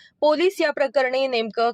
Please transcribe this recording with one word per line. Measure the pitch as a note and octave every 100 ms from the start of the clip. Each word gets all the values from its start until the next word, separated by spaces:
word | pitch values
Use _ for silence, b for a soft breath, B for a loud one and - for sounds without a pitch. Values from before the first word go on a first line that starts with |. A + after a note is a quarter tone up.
| B B
पोलीस | D4 D4+ F4+ F#4+
या | D#4
प्रकरणी | - C#4 C4+ C4 C4 C4+
नेमकं | A#3+ A3+ G3+ A#3